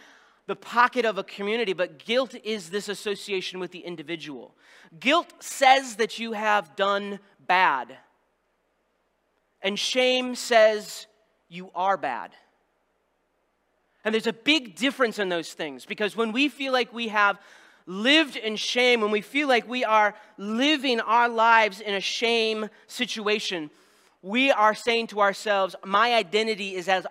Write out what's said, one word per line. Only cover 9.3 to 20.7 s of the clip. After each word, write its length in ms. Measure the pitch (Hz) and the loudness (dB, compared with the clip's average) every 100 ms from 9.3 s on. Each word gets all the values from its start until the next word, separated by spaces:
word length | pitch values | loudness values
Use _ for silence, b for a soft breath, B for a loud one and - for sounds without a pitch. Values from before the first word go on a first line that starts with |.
| _ _ _ | _ _ _
And 160 | 196 202 | -6 -4
shame 580 | - 254 254 254 254 240 | -2 0 2 2 -2 -6
says 680 | - 233 220 214 185 - - _ _ _ _ | 2 6 6 4 -6 -16 -18 _ _ _ _
you 220 | 170 185 | -16 -12
are 220 | - 190 190 | -4 -2 0
bad. 340 | 143 117 85 - _ _ _ _ _ _ _ _ _ _ _ _ _ _ _ _ | -2 -6 -10 -18 _ _ _ _ _ _ _ _ _ _ _ _ _ _ _ _
And 100 | 214 | -2
there's 140 | 220 226 | -2 -2
a 40 | |
big 440 | - - 311 240 165 | -4 0 0 0 -4
difference 420 | 262 254 233 202 | -4 0 -2 0
in 100 | 190 | -2
those 240 | 175 156 | -2 -6
things, 320 | - 160 131 | -10 -10 -10
because 320 | - 208 208 190 | -10 -4 -4 -2
when 140 | 226 | -2
we 180 | 226 285 | 0 -2
feel 240 | - 269 | -2 -2
like 200 | 254 240 | -2 -2
we 160 | 226 233 | -6 -2
have 320 | 208 202 190 B B B B - | 2 2 0 B B B B -12
lived 500 | 185 233 311 302 240 | -2 4 4 2 -4
in 180 | 220 | -6
shame, 460 | 214 - 240 247 240 | -6 -4 2 4 4
when 100 | 208 | 2
we 100 | 214 | -2
feel 280 | - 277 294 | -2 -2 2
like 200 | 240 214 | 2 0
we 160 | 247 | -4
are 300 | 220 220 208 196 B - | 2 4 2 0 B -12
living 640 | 202 226 277 | -6 0 2